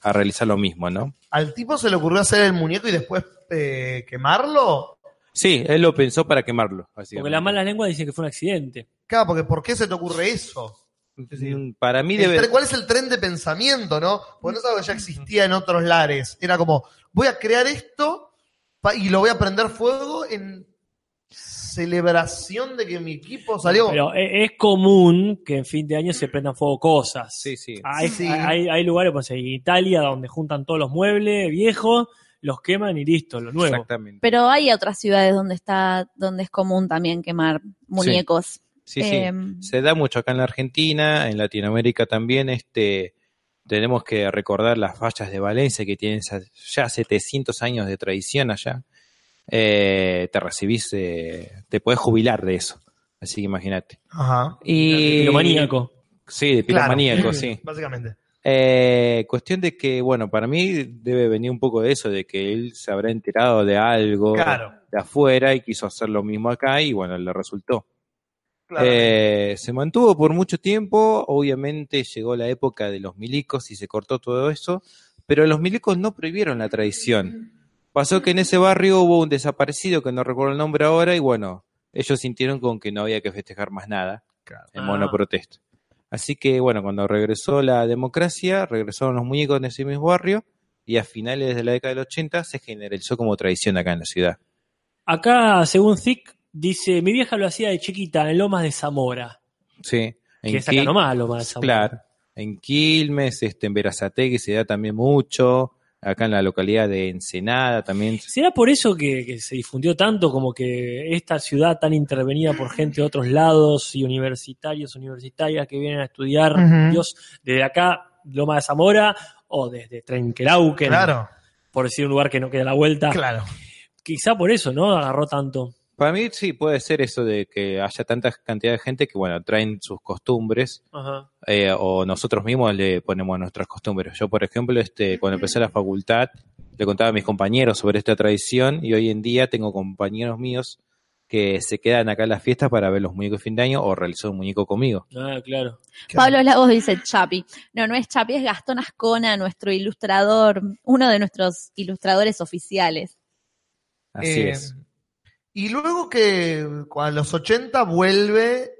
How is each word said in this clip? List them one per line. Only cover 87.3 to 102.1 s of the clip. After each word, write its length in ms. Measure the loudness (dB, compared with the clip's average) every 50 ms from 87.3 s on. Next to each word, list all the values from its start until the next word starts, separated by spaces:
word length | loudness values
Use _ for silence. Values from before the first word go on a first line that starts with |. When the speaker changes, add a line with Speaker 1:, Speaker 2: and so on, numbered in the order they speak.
| -2 -4 -2 -2 0 0
Speaker 1:
la 240 | 2 2 2 2 2
democracia, 800 | 0 -2 -4 -4 -6 -2 -2 -2 -2 -4 -4 -4 -2 -2 -2 -2
regresaron 500 | -4 -4 -6 -6 -6 -6 -4 -4 -2 -2
los 100 | -2 -4
muñecos 320 | -4 -2 -2 0 0 0
en 80 | -2 -2
ese 200 | -6 -8 -8 -8
mismo 200 | -6 -6 -2 0
barrio, 380 | 2 2 2 0 -2 -2 -2 -4 _ _ _ _ _ _ _ -6
y 120 | -2 -2
a 60 | -2 -2
finales 520 | -4 -10 -10 -6 -6 -4 -4 -2 -2 -2
de 80 | -2 -2
la 100 | -2 -2
década 200 | -2 -2 -6 -6
del 60 | -6 -8
ochenta 400 | -8 -6 -8 -6 -4 -4 -6 -6
se 140 | -6 -12
generalizó 600 | -14 -12 -14 -16 -14 -10 -10 -10 -8 -6 -6 -4
como 180 | -2 0 0 0
tradición 400 | 0 0 0 0 2 0 0 0
acá 160 | 0 0 -2 -4
en 60 | -4
la 60 | -6
ciudad. 320 | -6 -2 0 0 0 0 _ _ _ _ _ _ _ _ _ _ _ _ _ -2
Speaker 3:
Acá, 600 | -2 -2 0 4 4 4 6 6 6 6 6 4
según 320 | 6 4 6 6 6 4
Zic, 380 | 4 2 0 0 -2 _ -20 _ _ _ _
dice, 500 | -10 -4 -2 -2 -2 -2 0 0 0 2
"Mi 100 | 2 2 2
vieja 220 | 2 0 0 -2
lo 80 | -2 -2
hacía 220 | -2 -2 -4 -2 -2
de 100 | -2 -4
chiquita, 500 | -6 -8 -8 -8 -8 -2 0 0 0 2
en 80 | 2
Lomas 260 | 2 2 2 0 0 -2
de 80 | -2
Zamora". 720 | -4 -4 -6 -4 -2 -2 -2 -2 -4 -6 -10 -14 -16 _ _ _ _ _ _ _ _ _
Speaker 1:
Sí. 340 | -8 -4 -2 -2 -2 -4 -8 _ _ _ _ -10
Speaker 3:
Que 80 | -6 -4
Speaker 1:
En 60 | -4
Speaker 3:
es 100 | -2 0
acá 40 | 2 2
Speaker 1:
Quil-, 80 | 2 2
Speaker 3:
nomás, 300 | 4 2 2 2 2 0
Lomas 220 | -2 -2 -2 -4 -6
de 60 | -6 -8 -8
Zamora. 120 | -4 0 2 2 2 2 0
Speaker 1:
claro. 120 | -4 -10 _ _